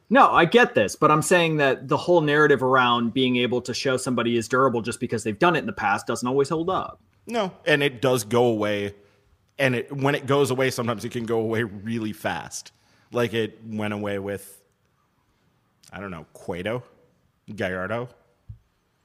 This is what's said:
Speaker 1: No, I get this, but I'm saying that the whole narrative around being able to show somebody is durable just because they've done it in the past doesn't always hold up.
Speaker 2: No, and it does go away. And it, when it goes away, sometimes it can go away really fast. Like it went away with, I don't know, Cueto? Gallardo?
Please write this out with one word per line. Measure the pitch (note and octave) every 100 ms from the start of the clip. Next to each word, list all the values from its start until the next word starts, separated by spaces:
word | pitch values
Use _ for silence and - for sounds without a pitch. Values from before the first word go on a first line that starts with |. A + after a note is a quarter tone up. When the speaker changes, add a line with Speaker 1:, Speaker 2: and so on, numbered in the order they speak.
| -
Speaker 1:
No, | B3 G#3+
I | B2
get | E3 A#3 A#3+ -
this, | F#2+
but | - D3+
I'm | D3+
saying | - F3+ E3 D#3
that | C#3 B2 C3
the | C#3+
whole | - F3
narrative | D3+ D3 D3 C#3
around | C3 C3 B2 A#2+ A#2
being | C3 B2+
able | B2 B2 A#2+
to | -
show | A2+ C#3 B2+
somebody | C3+ B2 A#2 A#2
is | A2
durable | B2+ C3+ A#2
just | A2 -
because | A#2+ A2+
they've | A2 G#2
done | F3 D#3
it |
in | A2
the |
past | - G3 G3+ -
doesn't | - B2
always | C3+ C#3
hold | D#3+ E3+
up. | F3 F#2 - _ _ -
Speaker 2:
No, | A#3 F#3+ - -
and | D3
it | C#3+ A#2+
does | C3 B2+
go | G#2+ A#2
away. | B2 G#2+ G#2 G#2 G2+ - _ _ _ _ _ -
And | C3+
it, | A#2+ -
when | C#3+ C3+
it | D3 C3
goes | C#3+ C3
away, | B2+ C3
sometimes | B2+ A#2 G#2+
it | A2+
can | A#2+ A2+
go | A2+
away | A2 A2
really | A#2 G2+ G#2+ A#2 G#2+
fast. | - G#2 E2+ - - - _ _ _ _
Like | A#2+ A#2+
it | A2+ G#2+ - A2+
went | G#2+ G#2
away | G#2 G#2 G2+
with, | G2+ G2 - - _ _ _ _ _ _ _ _ _ _ _ _ _
I | F2+
don't | G2
know, | E2 D2+
Cueto? | - - F2 G2 A#2+ - _ _ _ _ _ -
Gallardo? | G#2 F#2+ F#2 F#2 A#2 B2 _ _ _ - - _ _ _ _